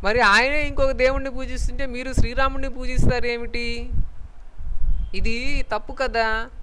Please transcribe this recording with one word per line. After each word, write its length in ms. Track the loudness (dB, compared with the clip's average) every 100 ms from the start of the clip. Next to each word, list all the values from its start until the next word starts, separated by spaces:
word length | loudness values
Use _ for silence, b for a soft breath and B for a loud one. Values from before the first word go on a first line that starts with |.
మరి 180 | 0 2
ఆయనే 400 | 4 4 2 0
ఇంకొక 300 | -2 0 0
దేవుణ్ణి 380 | 2 0 0 -4
పూజిస్తుంటే 560 | -6 -6 -4 -4 -2 -4
మీరు 280 | -6 -4
శ్రీరాముడిని 560 | 4 4 4 0 0 -4
పూజిస్తారేమిటి? 1200 | -4 -2 4 4 4 0 -2 -4 -4 -4 -4 -2 0 0 -2 -12 -14 -16 -8 -2 4 4 4 0 0
ఇది 500 | 0 2 2 2 0
తప్పు 220 | -2 -6
కదా. 520 | -4 -2 0 -2 -2 -6 -12